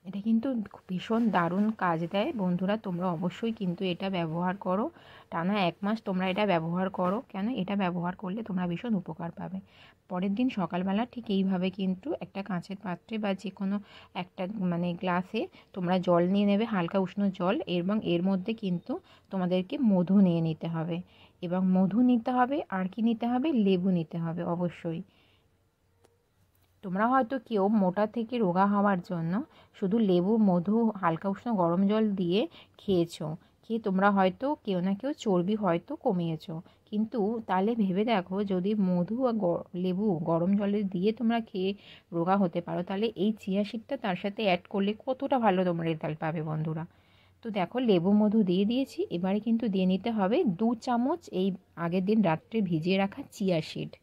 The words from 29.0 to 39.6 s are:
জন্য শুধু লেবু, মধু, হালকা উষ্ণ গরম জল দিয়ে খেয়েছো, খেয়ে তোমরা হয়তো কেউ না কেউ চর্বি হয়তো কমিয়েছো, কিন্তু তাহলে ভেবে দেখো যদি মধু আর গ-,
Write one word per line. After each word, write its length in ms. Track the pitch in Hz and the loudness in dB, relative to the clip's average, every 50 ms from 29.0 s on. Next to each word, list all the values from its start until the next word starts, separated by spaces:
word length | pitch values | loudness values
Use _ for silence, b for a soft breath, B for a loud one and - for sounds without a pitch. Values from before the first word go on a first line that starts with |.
| 175 - | -2 -4
জন্য 220 | 180 170 165 165 175 214 302 b b b b b b - | -4 -4 -2 -2 -2 -2 -4 b b b b b b -4
শুধু 180 | 214 185 190 233 226 196 | -2 0 2 2 4 4
লেবু, 240 | 180 175 175 190 226 226 220 196 | 4 4 4 4 4 4 4 4
মধু, 280 | 175 175 170 202 208 226 233 220 208 190 | 4 2 2 2 2 2 2 2 0 0
হালকা 280 | 190 170 165 160 - 196 196 | 0 0 0 0 -2 -4 -4
উষ্ণ 140 | - - 240 233 190 | -4 -4 -4 0 2
গরম 220 | 180 165 170 180 196 196 | 2 4 4 4 2 4
জল 140 | 214 220 220 214 202 190 | 4 2 2 0 0 0
দিয়ে 200 | 185 170 175 202 277 339 B B B B B - | 0 2 2 2 0 -2 B B B B B -14
খেয়েছো, 460 | - - 196 175 170 165 - - 170 151 156 - b b b b _ | -4 0 2 2 2 0 -2 -8 -8 -8 -8 -10 b b b b _
খেয়ে 180 | - 220 233 226 | -6 -6 -4 -2
তোমরা 220 | 208 185 190 196 202 202 | 0 2 4 4 4 6
হয়তো 300 | 196 190 185 185 - 262 277 302 - _ | 6 4 2 2 0 -4 -4 -4 -4 _
কেউ 140 | - 190 180 175 | -2 -2 0 0
না 60 | 190 196 196 | 0 -2 -2
কেউ 100 | - 269 302 - - | -2 -6 -6 -4 0
চর্বি 300 | 226 190 180 175 180 214 214 208 | 2 2 2 2 2 0 0 2
হয়তো 300 | 185 170 170 - - 285 - - | 2 0 0 -2 -6 -12 -4 -2
কমিয়েছো, 500 | 262 196 180 170 165 160 156 - - 165 160 175 b b b b _ | 0 0 0 0 -2 -4 -6 -8 -10 -12 -12 -12 b b b b _
কিন্তু 320 | - 208 220 220 - 247 190 202 233 233 226 - | -4 -2 -2 -2 -2 -2 0 0 -2 -4 -4 -2
তাহলে 220 | 190 185 190 214 247 233 208 | 0 0 2 0 2 0 0
ভেবে 200 | 190 175 185 220 247 233 | 0 2 0 0 2 2
দেখো 240 | 196 180 - 190 196 214 196 190 | 0 0 -2 -4 -4 -2 0 -2
যদি 180 | 185 180 202 220 208 196 185 | 0 0 0 0 2 2 2
মধু 280 | 180 175 175 175 220 240 269 247 | 2 2 0 0 -2 -2 0 0
আর 60 | 226 214 196 | 0 0 0
গ-, 200 | 175 170 - | 0 0 -2